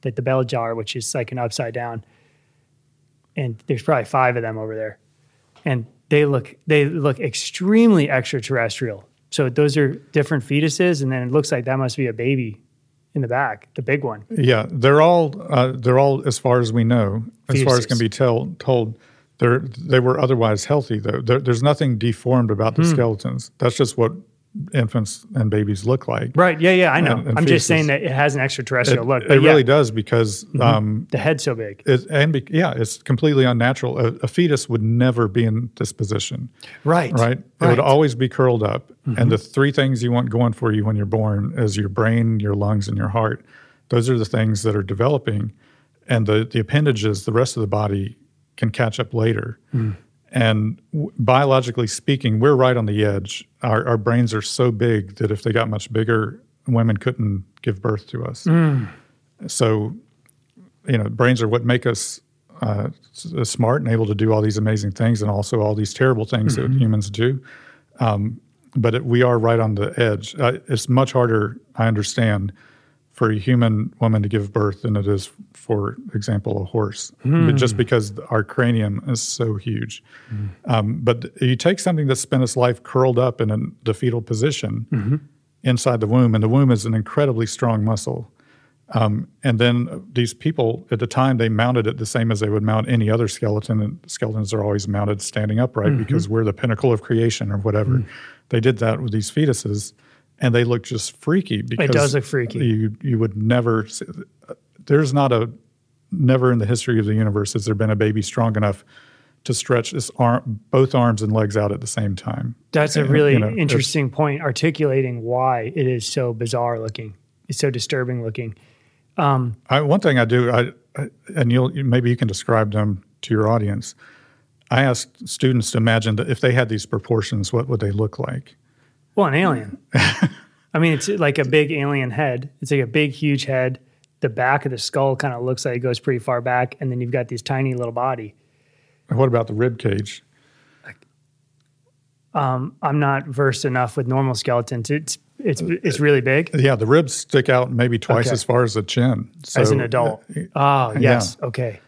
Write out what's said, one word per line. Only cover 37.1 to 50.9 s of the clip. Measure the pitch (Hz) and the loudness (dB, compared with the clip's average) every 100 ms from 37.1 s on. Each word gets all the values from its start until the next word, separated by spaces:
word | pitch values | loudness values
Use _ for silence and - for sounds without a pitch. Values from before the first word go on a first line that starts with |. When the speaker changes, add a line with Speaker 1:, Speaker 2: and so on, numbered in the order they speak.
Speaker 2:
Right? | 143 117 131 | 0 0 0
It | - _ | -8 _
Speaker 1:
right. | 160 | 2
Speaker 2:
would | 120 | 4
always | 139 139 151 | 4 6 4
be | 120 127 | 2 -4
curled | - 127 120 | 2 2 4
up. | 104 - - - - | 0 -2 -8 -12 -6
Speaker 1:
Mm-hmm. | 110 | 0
Speaker 2:
And | 117 | 2
the | 113 | 2
three | - - 139 | 0 0 2
things | 143 135 127 | 2 0 0
you | 120 | 0
want | 120 123 | 0 0
going | 113 120 | 2 0
for | 113 117 | 2 0
you | 107 104 | 0 0
when | 107 | 0
you're | |
born | 101 110 107 101 101 - | 0 0 0 0 -2 -2
is | 113 101 | -2 0
your | 101 | -4
brain, | 95 110 117 113 110 | 0 2 2 2 0
your | 104 | 0
lungs, | 101 101 107 101 | 0 0 0 -2
and | 104 | -2
your | 101 | -2
heart. | 107 110 - _ - - _ _ | 0 -2 -4 _ -20 -20 _ _
Those | 120 120 | 0 2
are | 123 | 0
the | |
things | 107 120 110 104 | 0 0 0 0
that | 110 | 0
are | 104 | -2
developing. | 95 98 120 143 - 104 107 - _ _ _ _ - | -2 -2 0 0 -2 -4 -6 -10 _ _ _ _ -2
And | 120 107 | 0 2
the, | 107 113 | 0 0
the | 123 | -4
appendages, | 107 143 151 117 107 101 - | 0 2 2 0 0 -2 -2
the | |
rest | 110 123 - | 0 0 -2
of | |
the | 107 | -2
body, | 107 104 98 98 - _ _ _ - | -2 -2 -2 -6 -10 _ _ _ -6
can | 113 | -4
catch | 104 120 101 | -2 -4 -2
up | 110 | -6
later. | 117 110 107 - 113 _ | 0 0 0 -2 -4 _
Speaker 1:
Mm. | 127 110 95 _ _ _ | -4 -2 -6 _ _ _
Speaker 2:
And | 127 113 107 107 117 _ | 0 2 2 0 -4 _